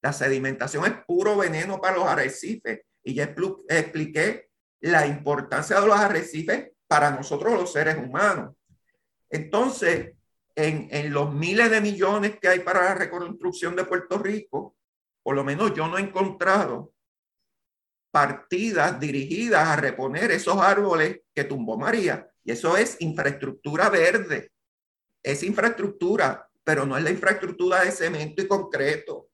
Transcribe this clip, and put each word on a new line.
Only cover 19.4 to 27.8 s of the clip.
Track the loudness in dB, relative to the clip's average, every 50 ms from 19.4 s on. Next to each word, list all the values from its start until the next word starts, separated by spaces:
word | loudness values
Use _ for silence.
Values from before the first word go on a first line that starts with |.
| 0 2 4 4 4
a | 4 2
reponer | 2 0 -2 -2 -2 -6 -4 -2 -2 0 2 0
esos | 0 2 0 2 4
árboles | 6 4 4 4 4 2 2 2 2 0 0 -6 _ _ _
que | -4 -4
tumbó | -4 -4 -6 -4 -4 -4 -2
María. | 0 0 0 2 2 0 -2 -2 -8 -18 _ _ _
Y | -6 -6
eso | -2 0 2 4
es | 4 2 2 -2 -6
infraestructura | -6 -4 -4 0 -2 -2 -2 -2 -8 -10 -10 -10 _ -6 0 2 2 4
verde. | 4 6 4 4 4 2 -2 -2 -6 -6 -6 -12 _ _ _ _ _ _ _ _ _ _ _ _ _ _ _
Es | -4 -4 -2 -2
infraestructura, | -4 0 2 2 0 0 0 -6 -6 -4 -2 0 0 2 2 2 0 0 -4 -12 _ _ _ _
pero | 0 0 2 0
no | -2 -2 0
es | 0
la | 0
infraestructura | -2 2 2 0 0 0 -4 -8 -4 -2 0 2 4 4